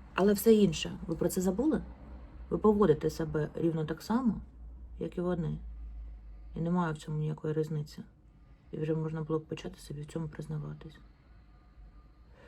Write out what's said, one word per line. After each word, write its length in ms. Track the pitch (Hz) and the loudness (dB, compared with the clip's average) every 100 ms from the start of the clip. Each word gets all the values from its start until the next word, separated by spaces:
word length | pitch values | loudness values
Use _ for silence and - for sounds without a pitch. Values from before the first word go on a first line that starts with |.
| - | -4
Але 180 | - 202 | 4 4
все 220 | 202 226 | 6 8
інше, 440 | 220 190 156 175 - - | 10 8 4 -4 -6 -6
ви 100 | 160 | 0
про 120 | 170 | 2
це 120 | 190 | 2
забули? 420 | 185 185 302 233 - - - - - - - | 2 2 2 2 -2 -12 -16 -16 -16 -16 -6
Ви 80 | 170 | 2
поводите 520 | 214 208 190 143 156 | 6 8 6 6 2
себе 380 | 156 160 156 147 | -2 -2 -2 -2
рівно 300 | - 165 160 | 0 0 0
так 180 | 156 160 | -2 -4
само, 380 | - 226 247 - - - - - - - | -2 0 2 0 -6 -16 -16 -16 -16 -8
як 200 | 170 180 | -6 -4
і 20 | |
вони. 380 | 180 170 156 151 - - - - - - - - - - | -2 -2 -2 -6 -8 -12 -12 -12 -12 -14 -16 -18 -12 -6
І 40 | |
немає 320 | 165 180 165 | 0 0 0
в 60 | 156 | -2
цьому 200 | - 151 | -6 -4
ніякої 360 | 151 151 156 | -4 -4 -2
різниці. 480 | 156 156 156 147 - - - - - - - - | 0 0 -2 -6 -10 -18 -20 -20 -20 -20 -20 -12
І 40 | 156 | -4
вже 180 | 151 | 0
можна 280 | 160 156 160 | 0 -2 -4
було 160 | 156 160 | -2 -2
б 60 | |
почати 360 | 156 160 180 185 | -2 -8 -8 -12
собі 220 | - 147 | -12 -12
в 40 | 147 | -8
цьому 220 | 165 156 | -6 -6
признаватись. 680 | - 156 156 147 151 156 - - - - - - - - - - - - - - - | -8 -8 -6 -6 -10 -14 -18 -20 -20 -20 -20 -20 -20 -20 -20 -20 -20 -20 -20 -20 -20